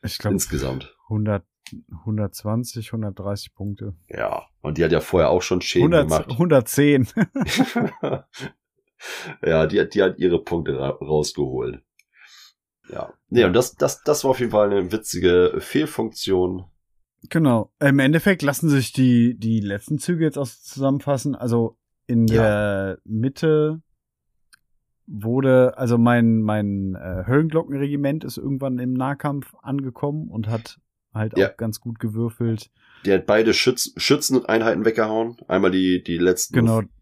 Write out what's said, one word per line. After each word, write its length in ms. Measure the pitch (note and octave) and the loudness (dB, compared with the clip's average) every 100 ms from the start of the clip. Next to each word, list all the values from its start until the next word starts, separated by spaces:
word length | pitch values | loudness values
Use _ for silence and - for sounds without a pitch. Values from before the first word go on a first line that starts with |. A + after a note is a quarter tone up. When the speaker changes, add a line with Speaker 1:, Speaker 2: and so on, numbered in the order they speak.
Speaker 1:
Ich 160 | - - | -10 -6
glaub, 140 | G#2+ | -2
Speaker 2:
Insgesamt. 640 | G2 - D2 C2 C2 - _ _ | -2 -2 -4 -4 -6 -10 _ _
Speaker 1:
hundert, 340 | G#2+ G#2+ G2+ - _ - - - E2 G#2+ | -4 -2 -2 -6 _ -20 -20 -20 -14 -6
hundertzwanzig, 880 | G#2+ G2+ - G#2 A2+ A#2+ - G#2+ | -4 -4 -6 -4 -4 -4 -10 -8
hundertdreißig 600 | A2+ G#2+ F#2+ G2 G2+ - | -8 -8 -8 -8 -8 -10
Punkte. 420 | _ G2+ G2+ G2+ - _ | _ -10 -8 -10 -12 _
Speaker 2:
Ja, 380 | - A1+ - - _ | -6 -6 -6 -10 _
und 160 | D2 D2+ | -8 0
die 80 | E2 | 2
hat 60 | |
ja 80 | D#2+ | 2
vorher 280 | - F2+ D2+ | 2 2 4
auch 100 | F2+ | 2
schon 180 | - F#2 | 0 -4
Schäden 240 | - F2+ D#3 | 0 2 4
Speaker 1:
Hundert, 220 | E3+ D#2 | 4 2
Speaker 2:
gemacht. 300 | D#2 - A#2 | 0 -2 -2
Speaker 1:
hundertzehn. 720 | F3 C#3+ A#2 - D3 C#3+ A#2+ | 4 4 2 2 4 4 2
<laughs> 80 | - G#3+ C#4 A#3 - C4 - A#3 - | 0 -2 0 -4 0 -2 0 -4 -4
Speaker 2:
<laughs> 240 | D3 C3+ _ - C#3 _ _ _ _ _ - - - - - | -6 -6 _ -16 -16 _ _ _ _ _ -16 -14 -14 -6 0
Ja, 220 | D#2+ D#2+ | 2 2
die 120 | G2+ | 2
hat, 140 | D#2+ | 0
die 80 | G#2 | 2
hat 160 | F#2+ - | 0 2
ihre 240 | F2+ E2+ | 0 0
Punkte 360 | - E2+ D2+ C2+ | -2 -6 -4 -4
ra-, 180 | C#2 - | -4 -6
rausgeholt. 840 | C2+ D2+ D2+ - C#2 B1+ B1 A1 _ _ _ _ - - - _ _ _ _ | -2 -2 -2 -4 -4 -4 -6 -10 _ _ _ _ -20 -20 -20 _ _ _ _
Ja. 240 | - - - _ | -12 -12 -14 _
Nee, 140 | A#2 G#2 | 2 4
und 80 | |
das, 220 | F2+ B2 - | 4 0 0
das, 260 | D3 - | -2 -2
das 200 | - D3 | -2 0
war 80 | C#3 | 0
auf 80 | C3 | 0
jeden 120 | B2 | 2
Fall 200 | G#2+ G#2 | 2 4
eine 200 | G2+ F2+ | 2 -2
witzige 640 | A2 - - F2+ F2 F2+ - | -4 -6 2 4 6 4 2
Fehlfunktion. 1040 | - - D3+ - A2+ - - F#2 F2+ F#2 F#2+ _ _ _ _ _ - | -2 -2 -2 -4 -8 -6 -2 0 0 -4 -12 _ _ _ _ _ -4
Speaker 1:
Genau. 420 | E3 D3+ A#2 G#2 _ | 0 2 2 -2 _
Im 200 | C#3+ C#3 | 2 4
Endeffekt 420 | C3+ D#3+ G#3 F#3 | 4 2 2 0
lassen 280 | C#3 C#3 E3 | 0 0 2
sich 240 | C#3 A#2+ | 2 0
die, 440 | - B2+ A#2+ A#2 A#2+ | 2 4 6 4 0
die 220 | A2+ A2+ | -2 -2
letzten 380 | G#2 G2+ - D3+ | -2 -6 -6 -6
Züge 240 | - F3 | -4 -2
jetzt 140 | D#3+ C#3+ | -2 -2
auch 100 | C#3 | -8
zusammenfassen. 880 | - - - C3+ C#3 - C3+ D3 C3 | -10 -18 -4 -2 -2 -2 -4 -2 -4
Also 420 | A#2+ A#2 A2+ _ _ _ - | -2 0 0 _ _ _ -2
in 200 | A#2+ A2+ | 2 4
Speaker 2:
Ja. 140 | A2+ | 4
Speaker 1:
der 540 | A2 G#2 G#2 G2 G2 F#2 | 4 2 0 -2 -4 -8
Mitte 800 | - A2 B2 C3+ D#3+ D#3 D3+ D#3+ _ _ _ _ _ _ _ _ _ _ _ _ - | -8 -4 -4 -2 0 2 2 -2 _ _ _ _ _ _ _ _ _ _ _ _ -16
wurde, 680 | A2+ G#2+ B2 C3+ C3 B2+ - | -8 -4 0 4 6 4 2
also 200 | B2+ A#2+ | 0 4
mein, 440 | A#2 A#2+ A#2 A2+ | 4 4 4 2
mein, 540 | G#2+ G#2+ G2+ G2 F#2+ F#2 | 2 0 -2 -4 -6 -6
äh, 300 | F2+ F#2 F#2 | -8 -6 0
Höllenglockenregiment 960 | C3+ D#3+ D#3+ E3 C#3 C#3+ C#3+ C#3 D#3 | 0 2 -2 -4 -6 -4 -2 -2 -4
ist 140 | C#3 - | -8 -10
irgendwann 420 | - C#3 C3+ B2+ | -6 -6 -4 -4
im 140 | B2 | -4
Nahkampf 600 | B2+ C3 C#3 D3+ C#3+ C3 _ | -4 -4 -4 -6 -6 -10 _
angekommen 680 | A#2+ C#3 C3+ - C#3+ D3+ D#3 | -8 -6 -6 -6 -6 -6 -8
und 180 | A2 G#2+ | -8 -6
hat 320 | A2+ - - _ _ _ | -6 -8 -20 _ _ _
halt 240 | A2 G#2+ G2+ | -6 -4 0
Speaker 2:
Ja. 140 | F#2+ | -2
Speaker 1:
auch 60 | - | -2
ganz 220 | A2+ G#2+ | -8 -8
gut 200 | A#2+ A2+ | -12 -8
gewürfelt. 720 | A#2 G#2+ A#2 A2 A#2 A2 - _ _ _ - | -8 -4 -6 -4 -4 -4 -8 _ _ _ 0
Speaker 2:
Der 140 | F#2+ | 0
hat 60 | - | 4
beide 260 | G#2+ A2+ | 2 4
Schütz-, 400 | G2 B2+ B2 - - | 4 2 0 -4 -6
Schützeneinheiten 880 | - C#3+ - C3 - A2 A2+ G2+ A2 | 0 2 2 0 2 2 2 2 0
weggehauen. 520 | A2 G#2+ A2 A#2 A#2+ - | 2 0 0 -2 -6 -2
Einmal 240 | F#2 G2 | 2 2
die, 320 | F#2 F#2 F2+ | 2 2 0
die 140 | - E2+ | -2 0
letzten, 380 | F2 F2+ - C3 | 2 2 0 2
Speaker 1:
Genau. 260 | A2+ A2+ G2+ _ | 2 2 -2 _